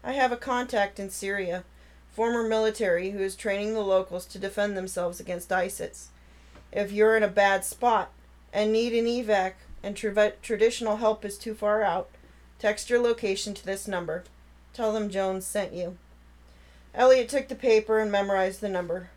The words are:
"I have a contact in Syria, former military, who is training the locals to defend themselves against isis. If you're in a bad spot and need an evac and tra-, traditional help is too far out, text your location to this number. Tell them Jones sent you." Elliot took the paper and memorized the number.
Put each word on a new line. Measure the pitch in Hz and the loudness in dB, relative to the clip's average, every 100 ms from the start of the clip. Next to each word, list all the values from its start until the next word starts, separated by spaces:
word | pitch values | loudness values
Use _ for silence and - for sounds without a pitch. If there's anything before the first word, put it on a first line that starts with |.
"I | - | -4
have | 277 254 | 0 0
a | 240 | 0
contact | 269 247 247 220 202 - | -4 -4 -2 -2 -2 -4
in | 196 | -10
Syria, | - 196 202 180 180 180 - - - - | -8 -6 -4 -4 -6 -10 -20 -20 -20 -16
former | - 233 240 | -4 0 0
military, | 226 220 220 214 202 175 190 | 0 2 0 0 0 0 -2
who | 202 | -4
is | 196 190 | -4 -4
training | 208 196 208 | -4 -2 -2
the | 220 | -2
locals | 202 190 185 180 - | 2 2 2 -8 -10
to | 185 | -10
defend | 196 202 208 190 | -6 -2 -2 -2
themselves | 185 185 175 175 | -6 -4 -4 -6
against | 170 175 - | -10 -10 -2
isis. | 185 185 - - - - - - - - - - | -2 0 -4 -10 -12 -20 -20 -20 -20 -20 -20 -8
If | - 202 | -4 -4
you're | 208 214 220 | 4 6 6
in | |
a | 208 | 4
bad | 202 196 190 | 4 4 4
spot | 190 - 240 220 180 - - - - | -2 0 2 2 0 -12 -20 -20 -6
and | - 214 | -2 2
need | 220 233 | 2 2
an | 226 233 | 0 0
evac | 240 214 202 185 190 - - | -2 2 2 2 -6 -20 -12
and | 202 202 | -10 -6
tra-, | 220 202 208 - | -2 2 2 0
traditional | - 208 226 233 220 214 | -6 2 2 2 -2 2
help | 226 214 | 2 0
is | 208 202 | -6 -10
too | 226 | -10
far | 214 208 214 | -4 0 2
out, | 202 175 180 - - - - - | 2 0 -6 -16 -20 -20 -20 -4
text | 214 208 - | -2 -2 0
your | 240 | 2
location | 240 233 208 190 208 | 2 0 -2 -2 -4
to | 196 | -8
this | 185 196 202 | -8 -6 -4
number. | 185 170 165 - - - - - | -6 -4 -8 -10 -20 -20 -20 -20
Tell | - 220 | -4 -2
them | 214 208 | -2 -2
Jones | 196 190 190 185 | -2 -2 -2 -4
sent | 208 196 | -4 -4
you." | 175 175 180 - - - - - - - - - | -6 -8 -10 -20 -20 -20 -20 -20 -20 -20 -20 -12
Elliot | - 254 262 220 | 4 6 6 4
took | 269 269 | -4 -4
the | |
paper | 254 262 220 214 220 | -4 4 4 4 0
and | 214 | 2
memorized | 202 202 196 190 190 | 0 0 0 0 -2
the | 208 | -4
number. | 185 170 180 180 | -4 -4 -6 -8